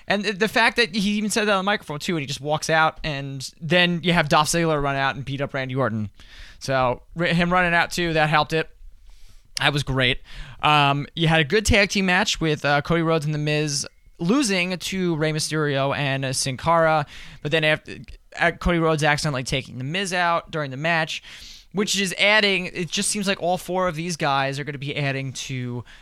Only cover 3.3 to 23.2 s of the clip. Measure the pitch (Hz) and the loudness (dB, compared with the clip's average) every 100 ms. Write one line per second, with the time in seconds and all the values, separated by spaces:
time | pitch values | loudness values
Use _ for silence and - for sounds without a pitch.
3.3 | 135 127 - 165 180 175 170 170 170 151 | -10 -12 -10 2 4 4 2 2 2 4
4.3 | 160 151 170 165 151 139 139 135 139 120 | 4 4 2 2 2 0 0 0 -2 -6
5.3 | 135 139 139 131 131 123 110 104 - - | -6 -4 -4 -4 0 0 0 -4 -8 -20
6.3 | - - - - 135 127 127 - 165 170 | -18 -18 -10 -2 0 2 -2 -6 -4 0
7.3 | 170 175 180 175 170 151 - 175 160 151 | 2 2 2 4 2 2 0 0 2 4
8.3 | 156 151 160 - - - - - - - | 4 2 0 -2 -8 -20 -20 -20 -20 -20
9.3 | - - - 139 143 135 131 127 135 - | -20 -12 -2 0 0 0 2 2 0 -6
10.3 | - - - 147 151 139 139 143 - 160 | -14 -14 -2 2 4 4 2 -2 0 2
11.3 | 160 143 208 208 220 202 202 190 180 190 | 4 2 2 4 4 4 2 2 2 0
12.3 | - 160 151 143 147 - 170 165 160 151 | 0 0 0 0 0 2 2 2 0 0
13.3 | 151 151 151 151 143 - _ - - 170 | -2 0 0 0 -4 -8 _ -20 -4 2
14.3 | 269 240 190 180 180 - 190 180 160 156 | 2 2 0 -2 -4 -4 -2 0 0 0
15.3 | 156 - 156 147 135 139 123 143 135 135 | -2 -2 -2 0 0 0 0 -2 -2 -2
16.3 | 131 135 127 165 165 160 156 143 - - | -4 -4 -2 2 4 4 2 0 -10 -18
17.3 | - 151 160 151 156 - - - - _ | -12 -2 0 2 0 -4 -14 -16 -20 _
18.3 | - 170 - 180 175 160 156 147 147 156 | -2 -2 0 0 2 2 2 2 2 0
19.3 | 131 127 143 113 123 131 175 196 180 175 | -4 -4 -6 -6 -8 -6 -6 -4 -2 0
20.3 | 170 - 160 143 131 160 165 160 - - | 0 -4 -6 -6 -4 -2 0 -2 -6 -14
21.3 | - - - - 180 214 190 190 - 196 | -18 -18 -20 -6 -4 0 0 -2 2 4
22.3 | 214 208 185 180 - 170 - 196 208 | 4 4 0 -2 -6 -4 -2 -2 -2